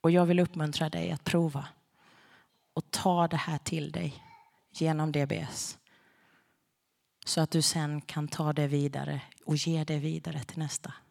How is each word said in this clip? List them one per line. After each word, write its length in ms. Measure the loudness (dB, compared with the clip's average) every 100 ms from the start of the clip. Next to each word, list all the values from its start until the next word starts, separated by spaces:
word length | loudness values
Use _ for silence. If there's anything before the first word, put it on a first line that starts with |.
Och 100 | 6
jag 160 | 6 6
vill 140 | 4
uppmuntra 500 | 4 0 -4 -2 -2
dig 200 | -2 -4
att 140 | -4
prova. 440 | 0 2 2 -2 -10 -16 _ _ _ _ -20 -20 _ _ _
Och 180 | -8 -6
ta 380 | 0 4 4 4
det 80 | 2
här 220 | -2 -4
till 340 | -4 -4 -4
dig 300 | -4 -6 -8 -20 -20 _ _ _
genom 420 | -2 0 2 2
D 140 | 2 0
B 200 | -2 -4
S. 280 | -8 -10 -10 _ _ _ _ _ _ _ _ _ _ _ _ _ _
Så 160 | -4 0
att 100 | 2
du 120 | 2
sen 380 | 2 0 -2 -4
kan 280 | -6 -6 -6
ta 240 | -2 0
det 140 | 2 2
vidare 540 | 2 0 -2 -4 -6 -8 -16
och 120 | -2 -2
ge 280 | 0 0
det 140 | 0 -2
vidare 460 | -2 -4 -6 -8
till 140 | -8 -6
nästa. 360 | -6 -6 -10 -16 _